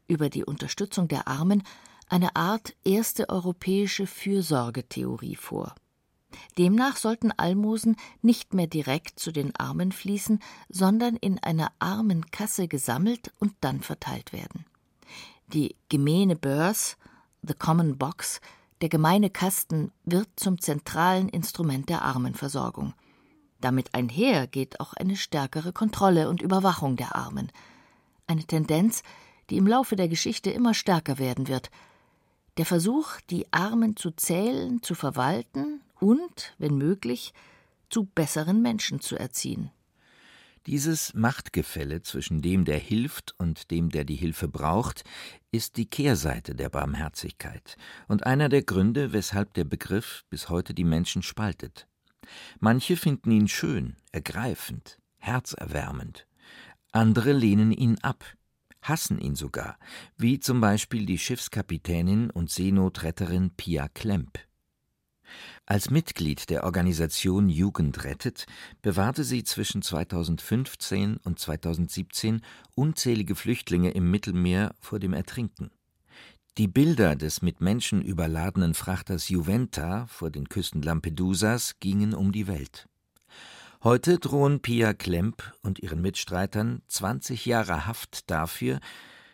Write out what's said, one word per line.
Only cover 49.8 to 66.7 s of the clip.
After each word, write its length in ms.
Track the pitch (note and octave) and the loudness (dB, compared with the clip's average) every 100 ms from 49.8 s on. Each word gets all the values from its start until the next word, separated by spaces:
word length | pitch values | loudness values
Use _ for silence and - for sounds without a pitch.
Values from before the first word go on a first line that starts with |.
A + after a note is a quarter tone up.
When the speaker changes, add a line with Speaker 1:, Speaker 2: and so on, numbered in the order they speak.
| - G2 - - - | -2 -4 -4 -12 -12
Speaker 2:
bis 200 | D#2+ - | -12 -4
heute 260 | E2+ - | -2 -2
die 100 | - | 0
Menschen 380 | E2+ D#2+ F2 F#2+ | 2 2 0 -2
spaltet. 640 | - - G#2+ E2+ - - - _ _ _ - - - - | -6 -4 -6 -6 -12 -16 -20 _ _ _ -20 -20 -20 0
Manche 380 | A2 B2 - F3 | 2 2 2 2
finden 340 | D#3+ C#3 - | 2 2 4
ihn 180 | A2 G#2 | 6 6
schön, 480 | - D#3+ A#2 B1 - _ | 2 -2 -2 -4 -8 _
ergreifend, 840 | E2 - F#2 A#2+ E2 - - - - _ _ | -8 -6 -6 -6 -6 -8 -12 -14 -20 _ _
herzerwärmend. 1080 | - B2+ - - D#2 D2+ C2+ C#2 A#1 - - _ - - - - _ | -4 -4 -4 -10 -6 -6 -6 -8 -10 -14 -20 _ -20 -20 -20 -20 _
Andere 400 | A2 A2+ A2 B2 | 4 6 6 4
lehnen 400 | C#3+ A2+ G2+ A2 | 4 6 6 6
ihn 260 | - A#2+ A2 | 4 2 2
ab, 220 | - - - - _ _ _ _ | 0 -6 -10 -20 _ _ _ _
hassen 360 | - D#3 - - | -4 -2 -2 -2
ihn 160 | C#2 | -2
sogar, 440 | C#2+ C#2+ - - - - - - - | -4 -6 -8 -8 -12 -18 -20 -18 -2
wie 240 | A#2 C3+ | 0 2
zum 200 | - B2 | 0 4
Beispiel 460 | G#2+ G#2+ - A#2+ F#2+ | 4 4 0 -4 -2
die 120 | F2+ | -2
Schiffskapitänin 1120 | - B2 - A2 - E2 - E2+ F2 G#2 A#2 | -2 -6 -4 -6 -4 -4 -2 0 2 2 2
und 200 | F2 E2 | -2 -4
Seenotretterin 1000 | - F#2+ G2 F#2 - E2 - F2 F2+ F#2 - | -2 2 4 2 0 -4 -4 -2 0 0 -2
Pia 320 | - D#2+ C#2+ | -4 -2 -2
Klemp. 500 | - A2 G2 - - - _ _ _ _ _ _ _ - - - - | -6 -2 -2 -2 -10 -18 _ _ _ _ _ _ _ -20 -20 -20 -12
Als 260 | - G2+ - | 0 0 2
Mitglied 600 | D3+ - - D#2 C#2+ - | 2 0 -2 -2 -2 -2
der 140 | E2 | -2
Organisation 840 | F2+ | 0